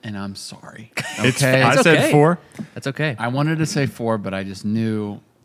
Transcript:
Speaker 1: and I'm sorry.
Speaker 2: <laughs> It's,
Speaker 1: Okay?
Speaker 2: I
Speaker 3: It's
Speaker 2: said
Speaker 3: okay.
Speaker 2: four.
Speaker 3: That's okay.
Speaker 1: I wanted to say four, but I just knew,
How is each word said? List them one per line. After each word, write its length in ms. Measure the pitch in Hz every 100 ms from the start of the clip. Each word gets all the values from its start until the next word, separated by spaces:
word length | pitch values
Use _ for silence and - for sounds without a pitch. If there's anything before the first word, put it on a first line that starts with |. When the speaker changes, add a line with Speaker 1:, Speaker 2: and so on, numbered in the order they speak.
Speaker 1:
and 140 | 107 101
I'm 180 | 98
sorry. 580 | 95 - - - - 117 -
Speaker 2:
<laughs> 60 | - -
It's, 220 | 120 123
Speaker 1:
Okay? 200 | 131 131
Speaker 2:
I 120 | 123
Speaker 3:
It's 80 | 139
Speaker 2:
said 160 | 170 156
Speaker 3:
okay. 120 | 302
Speaker 2:
four. 300 | 147 156 175 - - -
Speaker 3:
That's 140 | 120 139
okay. 260 | 131 151 110
Speaker 1:
I 100 | 117
wanted 300 | 131 151 160
to 80 | 151
say 200 | 151 131
four, 320 | - 113 110
but 160 | 95
I 80 | 95
just 220 | 98 95
knew, 560 | 104 113 110 107 104 101 _ _